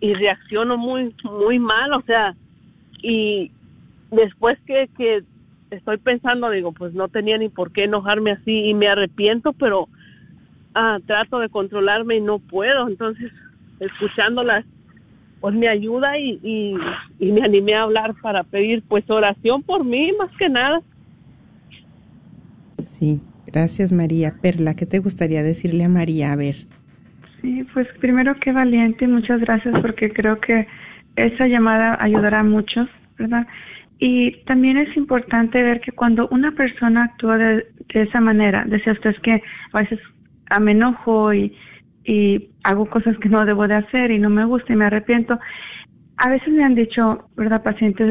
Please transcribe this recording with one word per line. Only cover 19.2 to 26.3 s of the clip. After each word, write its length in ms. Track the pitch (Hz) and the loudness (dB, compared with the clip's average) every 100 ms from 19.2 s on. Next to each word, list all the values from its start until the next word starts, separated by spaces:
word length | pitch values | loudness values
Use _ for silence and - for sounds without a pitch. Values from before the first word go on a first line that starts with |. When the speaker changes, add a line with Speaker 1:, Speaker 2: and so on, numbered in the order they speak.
| 208 202 226 269 | 0 0 -2 -2
Speaker 1:
por 220 | - 381 | -2 -2
mí, 280 | 254 247 330 415 | -2 -2 0 -2
más 120 | 381 - | -4 -4
que 100 | 359 | -2
nada. 320 | 247 262 330 - _ - - - - - _ _ - - - - - - - - - - - | 0 0 -2 -6 _ -20 -20 -20 -20 -20 _ _ -20 -20 -20 -20 -20 -20 -20 -20 -20 -18 -16
Speaker 2:
Sí, 420 | - - 151 147 - - - | -16 -4 -4 -4 -8 -20 -6
gracias, 460 | 156 165 - 190 | -2 -2 0 0
María. 420 | 180 160 160 156 - | 0 0 0 -2 -2
Perla, 340 | 180 175 156 | -2 0 -2
¿qué 120 | 156 180 | -2 -4
te 120 | 190 | -2
gustaría 440 | 196 185 165 156 | -2 -2 -2 0
decirle 420 | 151 165 180 165 | -2 -2 -2 0
a 40 | 175 | 2
María? 440 | 180 165 160 143 | 2 0 -2 -2